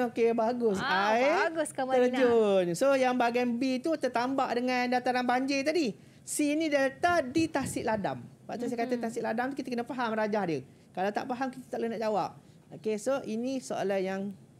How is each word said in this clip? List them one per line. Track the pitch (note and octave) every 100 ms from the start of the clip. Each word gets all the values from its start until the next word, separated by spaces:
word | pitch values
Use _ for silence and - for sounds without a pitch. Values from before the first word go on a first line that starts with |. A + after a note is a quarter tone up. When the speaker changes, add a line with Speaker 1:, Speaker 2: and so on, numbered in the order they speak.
| B3
Speaker 1:
Okey, | A#3+ A#3
bagus. | A#3 A3 B3 A3+ F#3+
Speaker 2:
Ah, | B3+ F#3 G3+
Speaker 1:
Air | A3+ C4+ E4+ D#4+
Speaker 2:
bagus, | E4 D4+
Kamarina. | - C4 C4 B3
Speaker 1:
terjun. | A#3+ B3 A#3 G#3+ F#3+ F3
So, | E3+ C4+
yang | C4+ B3+
bahagian | B3+ A#3+ A#3+ B3
B | A#3 C4 B3+
tu | E4
tertambak | D4+ C4 A#3 B3+ C4+ B3
dengan | A#3+ B3+ B3+ B3
dataran | B3 B3 B3
banjir | B3 B3 C4+ C#4
tadi. | C#4 E4 B3+ - - -
C | - - D4
ni | D4+ D#4+
delta | C#4+ C4+ C4 F4 F4
di | B3+ D#4+ D#4+
Tasik | C#4+ C4 C4+
Ladam. | A3+ A3 E3+ B2+ A#2 -
Sebab | -
tu | G#3+
saya | A#3 A#3
kata | B3+
Speaker 2:
Mhm. | A#3+
Speaker 1:
Tasik | A3+ A#3
Ladam | A3 A3+ B3+
tu | C#4
kita | B3+
kena | A#3+
faham | A#3+ B3 A#3
rajah | A3 G#3+ G#3 F3+
dia. | D3 C3 - -
Kalau | - G3
tak | G#3+ C4+
faham, | B3 C4+
kita | B3+ -
tak | A3+
boleh | A3+
nak | A3
jawab. | A3 G3+ D3+ - - - -
Okey, | - G#3+ G#3+
so | B3 C#4
ini | - A3 B3 C4+
soalan | - G#3 F#3+ G3
yang, | F#3 F#3+ G3+ G3 -